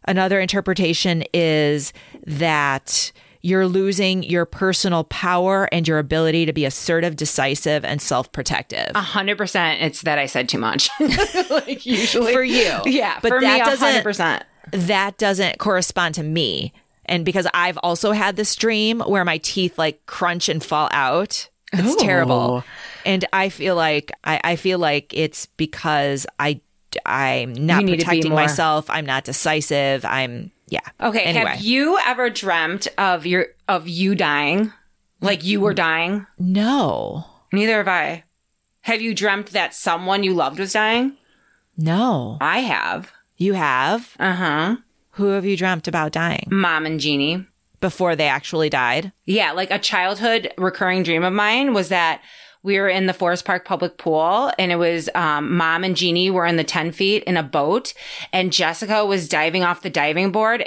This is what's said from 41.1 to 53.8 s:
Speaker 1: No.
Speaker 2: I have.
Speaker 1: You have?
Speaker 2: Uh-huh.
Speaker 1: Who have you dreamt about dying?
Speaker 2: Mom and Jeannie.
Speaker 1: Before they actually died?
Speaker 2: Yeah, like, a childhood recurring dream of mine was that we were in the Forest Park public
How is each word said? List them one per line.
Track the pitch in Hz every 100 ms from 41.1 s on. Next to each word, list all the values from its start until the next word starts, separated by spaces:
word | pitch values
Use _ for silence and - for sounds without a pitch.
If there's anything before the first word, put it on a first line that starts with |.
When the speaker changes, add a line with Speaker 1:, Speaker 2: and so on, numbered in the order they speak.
| 277 _ _ _ _ _ -
Speaker 1:
No. | 156 175 254 170 117 127
Speaker 2:
I | 147 196
have. | 254 131 - 92 185 - _ -
Speaker 1:
You | 185
have? | 190 151 127 139 226 240 -
Speaker 2:
Uh-huh. | 190 180 175 147 170 240 _ _ _
Speaker 1:
Who | - 202
have | 196 190
you | 190
dreamt | 185 175 165
about | 170 156
dying? | 160 170 - -
Speaker 2:
Mom | 196 180 160 156
and | 160
Jeannie. | 147 143 143 175 190 _ _ _
Speaker 1:
Before | 190 - 180 156
they | 151
actually | 135 - 160 156
died? | 147 120 131 190 - -
Speaker 2:
Yeah, | 202 175
like, | 160 190
a | 202
childhood | - 202 185 196 226 226 - -
recurring | 185 180 185 185
dream | 175 165
of | 180
mine | 196 208 233 277
was | 220 170
that | 185 165 156 - - - -
we | 190 196
were | 196
in | 185 190
the |
Forest | 185 175 175
Park | - 180 -
public | 180